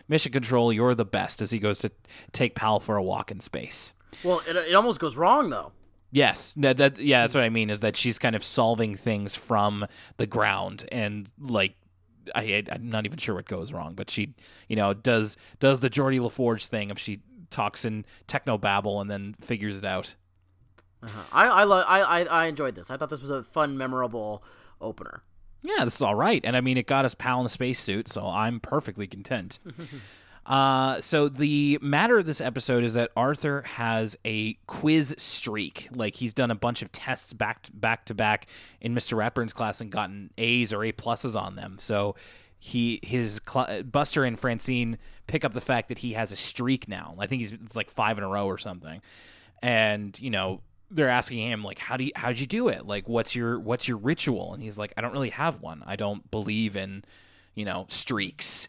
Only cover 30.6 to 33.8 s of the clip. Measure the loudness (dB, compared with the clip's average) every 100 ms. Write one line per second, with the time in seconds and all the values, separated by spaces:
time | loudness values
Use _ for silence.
30.6 | 4 4 2 0 2 4 4 4 2 4
31.6 | 4 2 2 4 6 6 4 0 -2 -2
32.6 | 2 2 4 2 0 2 0 0 -2 -2
33.6 | -4 -4